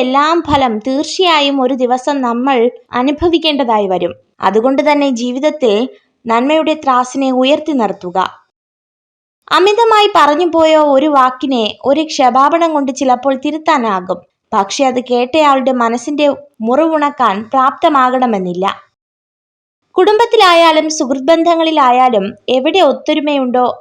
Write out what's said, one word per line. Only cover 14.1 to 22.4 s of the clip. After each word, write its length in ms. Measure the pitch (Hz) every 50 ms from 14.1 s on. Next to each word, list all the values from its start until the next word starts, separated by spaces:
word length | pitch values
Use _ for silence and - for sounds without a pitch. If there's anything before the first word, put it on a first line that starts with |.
| - - - _ _ _ _ _
പക്ഷെ 320 | - 208 196 196 - - 277 262
അത് 100 | 240 254 240 240
കേട്ടയാളുടെ 640 | 247 240 240 247 247 320 302 285 269 269 247 269 262 247
മനസ്സിന്റെ 460 | 233 226 233 247 - 311 294 285 294 285 269 269 - - _ - 214
മുറിവുണക്കാൻ 680 | 226 247 277 330 320 320 302 294 285 285 294 247 220 190 208 226 220
പ്രാപ്തമാകണമെന്നില്ല. 1120 | - 262 254 269 262 - - 330 294 269 254 254 254 254 254 240 214 196 185 180 175 180 185 202 - - - _ _ _ _ _ _ _ _ _ _ _ _ _ _ _ _ _ _ _ _ _ -
കുടുംബത്തിലായാലും 880 | 370 370 415 427 427 466 453 466 440 392 359 349 339 330 330 311 311 302 311 311
സുഹൃത്ത് 320 | - 302 240 277 269 262 302
ബന്ധങ്ങളിലായാലും 960 | 330 330 330 339 339 330 320 320 320 302 262 247 247 254 254 254 233 208 190 208 247 -